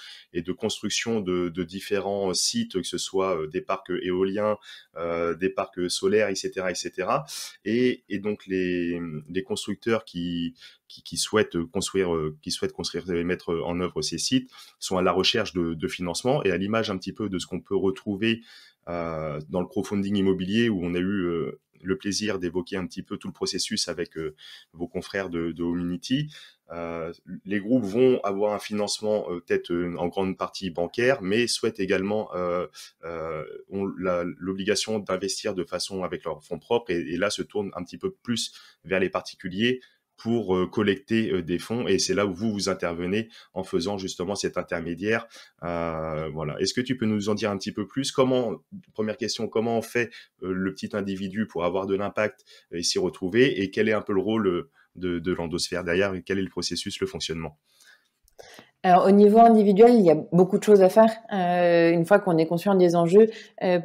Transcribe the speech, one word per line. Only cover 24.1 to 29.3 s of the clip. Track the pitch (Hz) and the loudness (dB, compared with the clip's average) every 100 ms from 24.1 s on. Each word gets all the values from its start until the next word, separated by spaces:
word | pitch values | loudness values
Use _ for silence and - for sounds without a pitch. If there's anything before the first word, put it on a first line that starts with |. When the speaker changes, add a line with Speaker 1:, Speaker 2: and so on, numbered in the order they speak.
| 80 | -6
Speaker 1:
euh, | 78 - - - _ | -10 -10 -20 -20 _
vos | 82 87 | -10 -8
confrères | 90 - 101 92 | -8 -6 -6 -4
de, | 85 85 | -4 -4
de | 80 | -4
Hominity. | 85 87 87 87 - 139 151 - - _ - | -4 -2 -4 -6 -2 -2 -4 -10 -20 _ -16
Euh, | 85 85 82 82 82 - 92 92 | -10 -8 -8 -8 -10 -16 -14 -4
les | 104 | -4
groupes | 98 127 98 | 2 2 2
vont | 117 131 127 | 4 4 4
avoir | 101 98 104 | 0 0 0
un | 101 | -2
financement, | - 104 101 - 107 107 - | -4 -2 -2 -2 0 0 -2